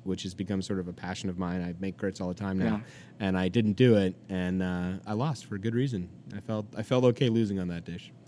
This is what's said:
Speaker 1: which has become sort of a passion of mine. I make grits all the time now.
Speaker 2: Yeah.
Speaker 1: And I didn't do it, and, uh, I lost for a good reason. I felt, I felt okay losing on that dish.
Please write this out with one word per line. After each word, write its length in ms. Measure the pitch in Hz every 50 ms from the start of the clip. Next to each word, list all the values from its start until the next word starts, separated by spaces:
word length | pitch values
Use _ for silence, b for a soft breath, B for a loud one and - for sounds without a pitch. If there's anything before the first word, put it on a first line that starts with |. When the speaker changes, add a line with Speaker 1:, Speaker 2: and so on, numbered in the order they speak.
| -
Speaker 1:
which 180 | 95 92 87 -
has 100 | 95 90
become 300 | - 101 87 104 95 95
sort 160 | - 104 92
of 80 | 90
a 60 | 90 90
passion 360 | - - 90 92 - - 95
of 80 | 90
mine. 240 | 87 92 87 90 92
I 140 | 87 87 87 85
make 160 | 95 95 87
grits 240 | - - 98 92 -
all 80 | 113 107
the 60 | 90
time 220 | - 104 98 95
now. 80 | 95 92 113 110
Speaker 2:
Yeah. 40 | 104 - B B B B B B B
Speaker 1:
And 180 | 104 95 92
I 120 | 92 92 92
didn't 240 | 90 117 110 107 98
do 240 | - 127 123 113
it, 180 | 104 98 92 90 - - -
and, 340 | 98 92 90 90 92 92 92
uh, 300 | 90 90 90 90 90 92 95 -
I 100 | - 107
lost 320 | 107 131 160 139 - -
for 100 | - 104
a 20 | 98
good 160 | 95 113 113
reason. 340 | 120 131 139 120 95 90 90 - - - - 98
I 20 | 101
felt, 280 | - - 110 107 104 104 -
I 80 | - 110
felt 180 | - 135 127 127
okay 260 | 123 117 - 139 123
losing 280 | 113 117 113 101 101 95
on 80 | 90
that 180 | 90 87 85 82
dish. 280 | - 85 87 - - - - -